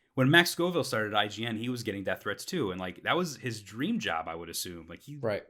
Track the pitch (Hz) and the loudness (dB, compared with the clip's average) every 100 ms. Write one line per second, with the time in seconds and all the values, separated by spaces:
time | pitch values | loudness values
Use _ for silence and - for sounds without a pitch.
0 | _ - 131 165 175 - 175 170 123 117 | _ 2 6 8 6 4 2 2 0 0
1 | 104 104 104 104 117 110 120 123 110 101 | 2 2 0 -2 -4 -4 -4 -4 -4 -2
2 | 98 92 107 101 - 180 104 90 92 - | -2 -2 -2 -4 -4 -2 0 0 -4 -4
3 | 104 156 180 131 127 107 98 107 165 233 | 0 2 0 -4 -6 -6 -8 -4 -2 0
4 | 101 82 80 85 82 82 90 87 80 87 | 0 -2 -2 -6 -6 -6 -6 -8 -12 -16
5 | - 147 123 101 - | -14 -6 -2 -2 -2